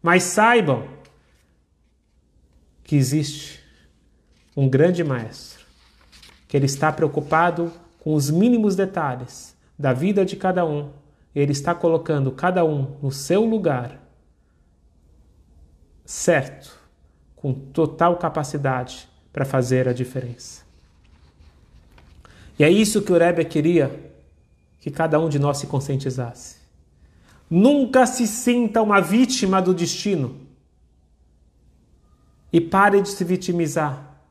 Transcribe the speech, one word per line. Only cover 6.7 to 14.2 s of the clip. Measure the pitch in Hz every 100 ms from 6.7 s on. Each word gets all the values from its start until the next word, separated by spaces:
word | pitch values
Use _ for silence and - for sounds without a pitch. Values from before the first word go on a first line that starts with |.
| 139 156
preocupado | 151 156 147 143 160 175 165 170 - - _
com | 156
os | 151 139
mínimos | 160 233 240 208 190
detalhes | 196 196 147 123 123 - - _ _ -
da | 139
vida | 123 180 202 185
de | -
cada | 185 180 165
um, | 147 143 - _ _ _ 143
e |
ele | 143
está | 143 170 170
colocando | 170 165 165 147 135
cada | 131 180 185
um | 165 147 135 -
no | 139
seu | - - 185 226
lugar | 220 170 127 120 - _ _